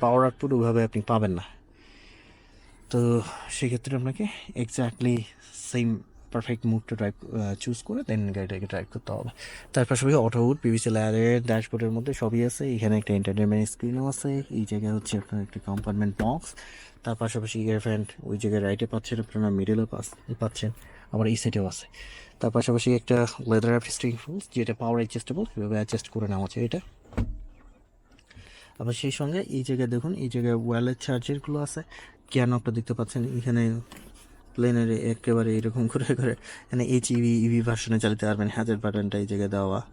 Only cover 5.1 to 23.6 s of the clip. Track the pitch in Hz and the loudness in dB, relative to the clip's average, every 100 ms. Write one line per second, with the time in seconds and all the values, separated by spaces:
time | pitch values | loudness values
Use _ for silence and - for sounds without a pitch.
5.1 | 120 107 - - - - 123 117 107 - | 2 -2 -14 -20 -16 -6 0 0 0 -6
6.1 | - - 117 113 117 117 110 - 110 104 | -20 -6 -4 -2 -2 0 0 -2 -4 -2
7.1 | - - 117 101 98 - 117 - 247 277 | -4 -8 -4 -4 -4 -4 -6 -4 -6 -2
8.1 | 110 101 98 95 92 98 95 98 - - | -2 0 -2 -4 -6 -6 -6 -8 -10 -8
9.1 | 104 117 - - - - - 120 123 135 | -6 -8 -10 -16 -18 -2 0 2 2 4
10.1 | 147 113 120 117 147 120 113 117 110 110 | 6 4 4 4 4 2 2 2 2 2
11.1 | 110 117 120 120 113 113 117 117 113 131 | 4 4 4 2 0 0 -2 -2 -2 -4
12.1 | 135 113 117 120 - 139 117 110 107 104 | -2 0 2 0 0 -2 0 2 2 2
13.1 | 101 98 98 104 107 107 - 120 127 135 | 0 2 2 4 4 0 -2 -4 -2 -2
14.1 | 135 139 139 135 - 104 104 107 107 - | -2 -2 -2 -2 -4 -2 -2 0 -2 -2
15.1 | 104 - 107 98 101 - 101 107 104 104 | -4 -2 -4 -4 -8 -4 -4 -2 0 0
16.1 | 98 110 156 - - - - - - - | 0 0 -2 -6 -16 -18 -20 -20 -10 -6
17.1 | 113 113 113 107 113 110 110 117 107 104 | -2 -2 -2 -4 -2 0 0 0 -2 -2
18.1 | - - 101 107 104 98 101 117 113 - | -8 -6 -2 0 2 2 0 -2 -4 -4
19.1 | 113 107 107 107 98 98 110 110 - - | -4 -4 0 2 2 2 2 0 -4 -10
20.1 | - - 120 110 - - - - - - | -12 -10 -4 -4 -2 -6 -6 -14 -20 -4
21.1 | 110 110 113 117 107 95 - - - - | 0 2 2 0 0 -2 -4 -14 -18 -18
22.1 | - - - 117 117 117 117 127 123 - | -18 -20 -2 0 2 2 2 4 2 4
23.1 | 123 117 - 123 110 | 4 4 0 2 4